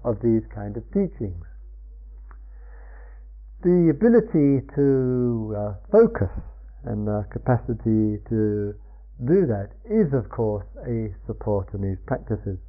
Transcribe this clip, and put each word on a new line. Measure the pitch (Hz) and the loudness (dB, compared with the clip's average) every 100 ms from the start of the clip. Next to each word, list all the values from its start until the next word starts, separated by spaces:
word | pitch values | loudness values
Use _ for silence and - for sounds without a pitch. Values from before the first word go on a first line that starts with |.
of | 123 107 | -4 -2
these | 117 110 - | 2 0 -2
kind | 107 101 107 | -10 -10 -10
of | - | -4
teachings. | 196 190 - 101 87 - - - - - - - - - - - - - - - - - - - - - - | -2 -2 -4 -8 -8 -14 -18 -20 -20 -20 -18 -18 -18 -18 -18 -20 -20 -20 -20 -20 -20 -20 -20 -20 -20 -20 -2
The | 180 180 165 | 4 6 6
ability | 147 233 233 220 160 143 139 - | 6 6 6 6 4 4 4 0
to, | 143 139 135 127 127 123 117 107 104 | 2 4 4 2 2 0 0 -4 -4
uh, | 104 98 - | -6 -8 2
focus | 208 226 - 95 - - - - - | 4 4 2 -4 -4 -12 -16 -20 -14
and | 120 107 104 | -8 -4 -2
the | 104 98 | -4 -4
capacity | - - 120 127 113 117 110 107 104 - | -6 0 0 -2 -4 0 2 2 -2 -4
to | 113 107 104 101 104 - - - - 123 | 0 0 -2 -6 -8 -18 -20 -20 -8 2
do | 190 160 | 2 4
that | 101 101 - | -2 -6 -14
is, | - 220 170 | -2 0 2
of | 135 101 | 0 -2
course, | - 110 104 - - 131 | -4 -2 -2 -8 -12 -6
a | 113 110 - - | -4 -6 -8 -12
support | 104 - 101 95 | -8 -2 -2 -4
in | 98 | -6
these | 98 95 - | -4 -6 -6
practices. | 127 - 104 104 92 | -6 -4 -6 -4 -10